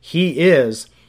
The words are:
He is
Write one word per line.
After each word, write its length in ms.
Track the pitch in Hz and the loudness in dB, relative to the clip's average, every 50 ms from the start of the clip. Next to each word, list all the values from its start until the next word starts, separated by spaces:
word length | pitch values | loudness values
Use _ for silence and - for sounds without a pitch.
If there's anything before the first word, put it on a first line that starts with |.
He 400 | _ - - 165 185 180 131 120 | _ -8 -4 -4 -2 -2 -2 0
is 460 | 165 190 175 139 123 113 110 - - - _ _ _ | 2 2 4 2 2 0 -4 -8 -12 -18 _ _ _